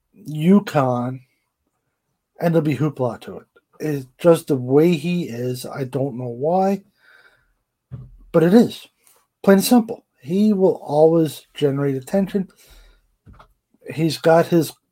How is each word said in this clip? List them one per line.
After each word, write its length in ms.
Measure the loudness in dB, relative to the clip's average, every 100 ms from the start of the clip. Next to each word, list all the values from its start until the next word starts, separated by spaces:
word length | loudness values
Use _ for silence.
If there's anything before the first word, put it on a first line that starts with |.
| _
Yukon, 1080 | _ -12 -2 4 4 2 0 0 -2 -6 -10 _ _ _ _ _ _ _ _ _ _ _ -6
and 160 | -2
there'll 120 | 0 0
be 100 | -2
hoopla 440 | -4 -4 -6 -8
to 160 | -16 -20
it. 80 | -20 _ _ -12
It's 280 | -8 -8 -10 _
just 300 | 4 4 2
the 80 | -4
way 380 | 2 4 4
he 300 | 2 -2 -4
is. 400 | -6 -8 -8 -8 -10
I 180 | -10
don't 320 | -8 -6 -6 -8
know 120 | -10
why, 540 | -6 -2 0 0 -2 -8 _ _ _ _ _ _ _ _ _ _ -20 -20 -20 -4
but 100 | 0
it 120 | 4
is. 320 | 4 4 -2 -20 _ _ _ _ _
Plain 160 | 2 2
and 60 |
simple. 400 | 4 2 0 -8 _ _
He 320 | -6 0 0
will 240 | 2 0 0
always 680 | -2 2 4 4 0 -4 -18
generate 400 | -4 -2 -2 -4
attention. 540 | -4 -4 -4 -2 -4 -6 _ _ -20 _ _ _ _ -20 -20 _ _ _ _ -14
He's 240 | -6 -4 -2
got 280 | 2 4 4
his 260 | 0 0 -6 _